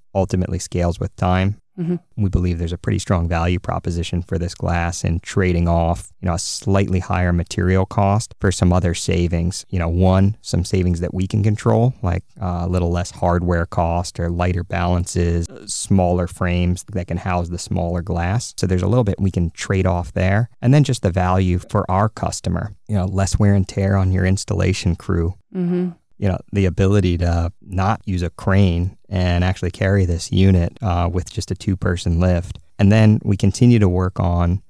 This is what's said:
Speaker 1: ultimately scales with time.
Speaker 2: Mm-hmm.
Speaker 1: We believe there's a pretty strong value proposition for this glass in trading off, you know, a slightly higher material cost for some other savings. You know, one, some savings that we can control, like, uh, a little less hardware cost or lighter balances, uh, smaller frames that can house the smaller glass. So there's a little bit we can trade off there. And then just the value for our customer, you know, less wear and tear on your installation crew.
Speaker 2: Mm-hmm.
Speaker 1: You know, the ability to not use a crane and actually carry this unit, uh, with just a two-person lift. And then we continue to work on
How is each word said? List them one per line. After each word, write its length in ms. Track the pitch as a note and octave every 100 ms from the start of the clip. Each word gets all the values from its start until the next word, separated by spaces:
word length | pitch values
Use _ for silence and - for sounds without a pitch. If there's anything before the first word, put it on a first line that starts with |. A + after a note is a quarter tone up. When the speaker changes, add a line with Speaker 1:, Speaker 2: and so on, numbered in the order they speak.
| _ G2
Speaker 1:
ultimately 440 | F#2 F#2 F2+ F2+
scales 400 | - F2 F2 E2+
with 160 | G2 -
time. 440 | F#2 F#2 F#2+ G#2 _ -
Speaker 2:
Mm-hmm. 160 | E3+ F3 - -
Speaker 1:
We 80 | G2+
believe 300 | F#2 F2+ E2+
there's 120 | E2+
a 60 | F2
pretty 220 | - G2
strong 280 | - F#2 E2+
value 300 | E2+ E2+ F2+
proposition 640 | - E2+ F#2+ E2+ E2+ F2+
for 160 | F2 E2+
this 160 | F2
glass 500 | - F2+ E2+ E2+ E2
in 160 | F#2 E2
trading 460 | - - F#2 E2+ E2+
off, 440 | E2+ E2 E2+ - -
you 60 | F#2
know, 80 | E2+
a 40 |
slightly 600 | - - - G2 G2+ F#2
higher 340 | - F2+ F2+
material 540 | F2 E2+ - F#2 F#2 F#2+
cost 480 | - G2 G#2 - -
for 120 | G2+
some 200 | - F2+
other 220 | F2 F2
savings. 720 | E2 - F2+ E2+ E2+ E2+ - -
You 80 | F#2+
know, 80 | E2+
one, 480 | E2+ F#2 F#2+ G2 G#2+
some 220 | - F2+ F2
savings 340 | F#2+ F2+ E2+
that 160 | F2 -
we 100 | F#2
can 160 | A2
control, 540 | G#2 G#2+ A2+ A2 A#2+ -
like, 200 | F2+ F2 - -
uh, 220 | F#2 F2 F2
a 40 |
little 220 | F2+ F2
less 180 | F2 F2
hardware 560 | - F2+ F2 F2 E2+ E2+
cost 540 | - E2+ F2 F2+ -
or 100 | E2+
lighter 340 | F2 F2+ F2+
balances, 840 | F2 F#2 F2 F2+ F2 F2+ E2+ E2+ E2
uh, 160 | - -
smaller 600 | - - G2 F2+ F2+ F2
frames 560 | - F2+ F2 F2 F2+ -
that 140 | G2 F2+
can 100 | E2+
house 320 | F#2+ F2+ E2+
the 80 | F2
smaller 460 | - F#2 E2+ F2
glass. 500 | F2 F2 F2 A2 - -
So 120 | F#2+
there's 160 | F#2
a 40 | F#2+
little 160 | A#2+
bit 120 | G#2 -
we 120 | F#2+
can 180 | F2+ E2+
trade 380 | - - G2 F#2
off 260 | F2 F2+
there. 380 | - F#2 G2+ A#2+ -
And 140 | A#2+ C#3+
then 80 |
just 180 | C#3 B2
the 80 | G2
value 480 | F2+ F2+ F#2 F2+ F2
for 320 | - G#2 -
our 180 | F#2 G#2+
customer, 680 | - - - - F2 G#2 - -
you 60 |
know, 120 | G#2 F#2
less 340 | F#2+ F#2+ -
wear 160 | G2+ G2+
and 120 | F#2+
tear 280 | - G2 G2
on 160 | F#2
your 140 | F#2 F#2
installation 720 | F#2+ - F#2+ F#2 F#2 - E2+
crew. 380 | - F2+ E2+ - _ F#3+
Speaker 2:
Mm-hmm. 340 | F3 F3+ F3+ E3+ _ -
Speaker 1:
You 60 | -
know, 100 | - -
the 120 | G2+ F#2
ability 520 | D#2+ G2 G#2 F#2 F2
to 340 | F2 E2+ E2 -
not 360 | - F#2+ F#2+ G#2+ -
use 180 | F#2
a 60 | E2+ -
crane 420 | - G2 G2 E2+ F2+ - -
and 340 | F#2 F2+ F2
actually 280 | F2+ F#2 F2+
carry 340 | - F#2+ G2+ F2
this 260 | E2+ -
unit, 400 | F#2+ G2 F#2 E2+ -
uh, 280 | G#2 F2 F2
with 160 | F2 - -
just 140 | -
a 40 | F#2
two-person 640 | - F#2 F#2 F2 - E2
lift. 320 | F#2 F2 F2 - - -
And 120 | G#2
then 280 | A2 A2 A2
we 120 | - G2+
continue 420 | G2 - B2 A#2
to 100 | G2+
work 300 | F2+ F2+ -
on 400 | F2+ F2 F2 F#2 -